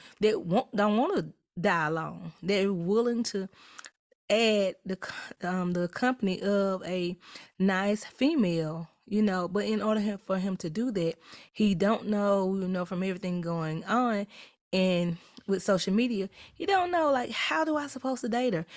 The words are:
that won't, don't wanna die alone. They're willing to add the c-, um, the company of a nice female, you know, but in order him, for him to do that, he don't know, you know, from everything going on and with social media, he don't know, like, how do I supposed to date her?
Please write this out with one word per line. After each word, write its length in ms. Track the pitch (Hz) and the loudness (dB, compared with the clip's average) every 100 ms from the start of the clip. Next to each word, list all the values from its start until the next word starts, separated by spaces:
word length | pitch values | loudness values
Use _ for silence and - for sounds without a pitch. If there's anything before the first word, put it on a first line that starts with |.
| - - | -20 0
that 220 | 214 - | 0 2
won't, 300 | 170 208 - 202 | 0 0 0 0
don't 200 | 208 214 | 2 2
wanna 300 | 320 339 156 - _ - | 2 0 -4 -10 _ -2
die 280 | 202 170 156 | 0 2 0
alone. 420 | 160 156 175 170 - | -2 -6 -10 -14 -6
They're 280 | 170 202 196 | 0 2 2
willing 520 | 185 170 220 240 233 | 0 0 2 2 0
to 240 | 233 196 190 - - - - _ _ _ - | -2 -6 -8 -12 -20 -20 -20 _ _ _ 0
add 460 | 214 226 208 190 - | 2 4 2 0 -2
the 140 | 185 190 | -8 -8
c-, 440 | - - - - 180 | -8 -12 -14 -8 -4
um, 260 | 185 180 | -2 0
the 160 | 175 175 | -2 -2
company 520 | - 254 254 190 185 | 0 -2 0 -2 0
of 400 | 202 202 196 190 | 0 2 0 -2
a 320 | - 185 175 180 - - - - | -4 -4 -4 -6 -14 -20 -12 0
nice 460 | 190 190 202 208 | 2 2 0 -2
female, 840 | - - 269 330 185 165 156 165 165 _ - | -4 0 2 4 2 0 -2 -6 -12 _ -2
you 160 | 208 | 2
know, 260 | 208 185 175 | 2 2 -2
but 160 | 202 | -2
in 160 | 208 214 | 0 0
order 180 | 214 220 | 0 0
him, 180 | 208 196 | 0 -4
for 200 | - 190 | -2 -2
him 180 | 196 185 | -2 -4
to 100 | 165 | -4
do 220 | 160 254 | -2 -2
that, 240 | 196 165 - - - - | 0 -2 -4 -12 -20 -8
he 220 | - 214 | 0 2
don't 320 | 175 196 226 208 | 4 2 2 0
know, 460 | 208 202 196 190 | 0 2 2 2
you 140 | 190 185 | 0 -2
know, 160 | 185 | -2
from 180 | 180 180 | -2 -2
everything 380 | 190 180 180 180 | -2 -4 -4 -4
going 440 | 165 170 156 160 | -2 -2 -2 -4
on 420 | - 233 240 208 202 - - _ _ | -2 0 2 0 -4 -12 -20 _ _
and 440 | 185 185 175 175 170 - - - | 2 2 2 0 -4 -10 -10 -4
with 160 | 190 | -2
social 320 | - 185 190 | 2 0 2
media, 340 | 202 247 208 196 - - | 2 2 -2 -6 -10 -18
he 140 | - 370 | -6 0
don't 240 | 381 359 | 2 2
know, 200 | 349 302 | 2 2
like, 200 | 262 240 | 2 -2
how 340 | 220 - 311 | -4 -2 0
do 140 | 311 302 | 0 0
I 80 | 285 | -4
supposed 340 | 262 262 254 | -6 -4 -2
to 80 | 247 | -2
date 240 | 240 254 | 0 0
her? 140 | 170 170 | 0 -4